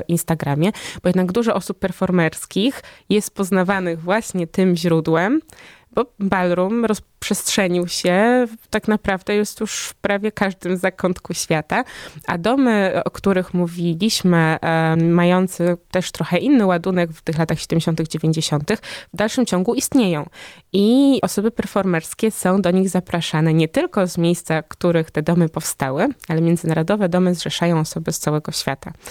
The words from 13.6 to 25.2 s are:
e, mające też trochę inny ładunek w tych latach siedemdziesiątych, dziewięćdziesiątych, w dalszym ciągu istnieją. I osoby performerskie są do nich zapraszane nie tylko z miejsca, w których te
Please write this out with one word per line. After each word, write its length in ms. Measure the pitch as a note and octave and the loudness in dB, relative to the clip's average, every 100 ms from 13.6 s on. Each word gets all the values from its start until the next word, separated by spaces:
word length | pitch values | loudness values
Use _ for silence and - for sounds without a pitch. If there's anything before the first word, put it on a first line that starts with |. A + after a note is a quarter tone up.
| E3+ F3 E3+ E3 A3 - F#3 E3+ D#3+ D#3+ | -2 -2 -2 0 0 2 2 4 4 0
e, 360 | E3 D#3+ D#3+ E3 | 0 2 2 2
mające 800 | E3 E3+ F3 F3+ F#3 - F3 F3 _ | 4 4 4 4 2 0 -2 -2 _
też 220 | F#3 F3 | -4 -4
trochę 260 | - D#3+ F3+ | -6 -2 0
inny 280 | A#3 C#4 G3 | 4 4 4
ładunek 440 | F3 F#3+ F#3 E3+ | 2 0 0 0
w 100 | D#3+ | -4
tych 160 | - D#3 | -4 -2
latach 220 | D#3+ D#3 | 0 -2
siedemdziesiątych, 480 | - E3 E3+ D#3+ D#3+ | -2 0 0 0 -2
dziewięćdziesiątych, 680 | D#3+ D#3+ D#3+ - D3 D3 A3 - - - | -2 0 0 0 -2 -2 -4 -6 -16 -10
w 20 | - | -4
dalszym 300 | G#3+ - A#3 | -2 0 0
ciągu 280 | F3+ F#3 | 0 0
istnieją. 540 | A#3+ - C#4 G3 D#3 - - - - _ | -2 0 2 2 0 -4 -12 -20 -20 _
I 460 | F#3+ G#3 B3+ C#4 C4 | 2 4 6 6 4
osoby 280 | - - G#3+ | 0 0 -2
performerskie 800 | - G#3 G#3 F#3+ E3 - - A3 | -2 -2 0 0 0 -2 -2 -2
są 320 | - F#3 F#3+ | 0 2 2
do 80 | F3+ | 4
nich 180 | F#3 F#3+ | 2 2
zapraszane 680 | F3+ F3+ F3 - D#3 D#3+ | 0 -2 -4 -2 0 2
nie 140 | D#3+ D#3+ | 4 2
tylko 380 | C4 F4 - F3+ | 0 0 0 -2
z 120 | F3 | 0
miejsca, 440 | E3+ F3 - D#3+ | 0 0 -2 -4
w 60 | - | -4
których 420 | - F3+ E3 D#3+ | -2 0 2 0
te 120 | - | -2